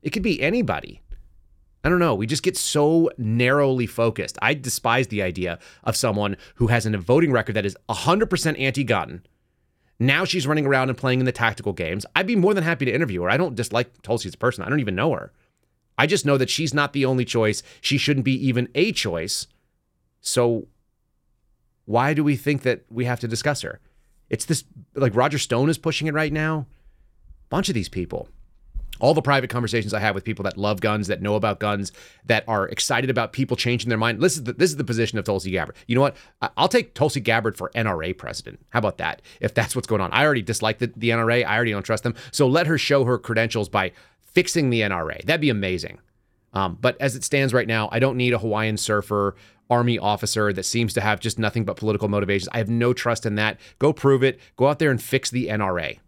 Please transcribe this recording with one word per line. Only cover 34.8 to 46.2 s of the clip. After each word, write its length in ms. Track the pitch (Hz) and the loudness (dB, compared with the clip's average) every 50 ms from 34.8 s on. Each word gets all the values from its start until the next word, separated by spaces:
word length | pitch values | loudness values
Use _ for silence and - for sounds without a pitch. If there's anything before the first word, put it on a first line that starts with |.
| 147 | -4
position 340 | - 120 110 117 107 - 110 | -4 0 -2 -2 -2 -2 -4
of 60 | 98 | -2
Tulsi 260 | - 101 95 - 95 | -2 -2 -2 -2 -2
Gabbard. 240 | 92 92 76 - - - - | -4 -4 -4 -4 -8 -18 -6
You 80 | - 117 | 0 2
know 80 | 123 139 | 2 2
what? 160 | 139 127 - - - _ _ - | 2 0 -6 -20 -20 _ _ -8
I, 80 | - - - | -6 0 0
I'll 100 | 143 185 | 0 2
take 240 | - 247 - - _ | 2 0 0 0 _
Tulsi 260 | - 147 151 - - | -2 -2 0 0 -2
Gabbard 380 | 101 113 113 117 107 113 101 | 0 2 2 2 2 0 -4
for 140 | - 90 - - | -4 -8 -6 -4
N 120 | 117 113 | -2 -2
R 160 | 110 95 82 78 | 0 -2 -2 -4
A 100 | 87 92 | -6 -6
president. 480 | - - 60 - - - - - - - _ | -6 -8 -12 -12 -10 -12 -14 -18 -18 -20 _
How 100 | - 120 | -2 0
about 200 | 107 104 92 - | 0 0 -2 -2
that? 240 | 82 80 - - _ - - - | -4 -4 -4 -6 _ -20 -12 -4
If 140 | - 107 - | -4 0 0
that's 200 | - 110 - - | 0 0 0 -2
what's 140 | 127 - - | -6 -2 0
going 140 | 113 104 95 | 0 0 0
on. 100 | 85 - | 2 2
I 100 | - 143 | 4 4
already 200 | 156 147 123 98 | 4 2 2 0
dislike 380 | 82 113 - - 110 110 - | -4 -4 -2 0 -2 0 0
the, 120 | 123 120 - | -4 -6 -4
the 180 | 110 110 117 117 | -2 0 0 2
N 60 | 117 | 2
R 120 | 113 113 | 2 2
A. 140 | 117 123 120 | 2 2 2
I 120 | - 104 | 2 0
already 140 | 110 120 117 | 0 2 0
don't 120 | 107 101 95 | -2 -2 -2
trust 200 | - 113 107 - | -2 -2 -2 0
them. 120 | 120 113 - - - | -4 -6 -6 -10 -10
So 160 | - - 147 | 0 2 2
let 200 | 127 131 160 170 | 4 4 2 2
her 100 | 147 160 | 2 0
show 280 | 147 - - 143 139 135 | 0 2 2 4 4 4
her 120 | 120 123 | 4 0
credentials 540 | 117 - - 113 110 113 117 - 117 104 92 | 0 0 -2 0 0 0 0 0 -4 -4 -2
by 220 | - 104 95 92 - - - _ _ _ | 0 -2 -2 -2 -6 -12 -20 _ _ _
fixing 480 | _ _ _ 175 180 - - 175 151 131 | _ _ _ 2 2 2 2 2 2 2
the 140 | 120 117 107 | 2 2 2
N 100 | 101 95 | 0 0
R 180 | 87 82 78 | -2 -4 -6
A. 120 | - - - | -6 -8 -2
That'd 160 | - 156 170 | -2 -2 2
be 80 | 151 147 | 2 2
amazing. 500 | 117 104 98 92 92 87 - - - - _ _ _ _ | 2 2 0 -2 -2 -4 -4 -8 -14 -16 _ _ _ _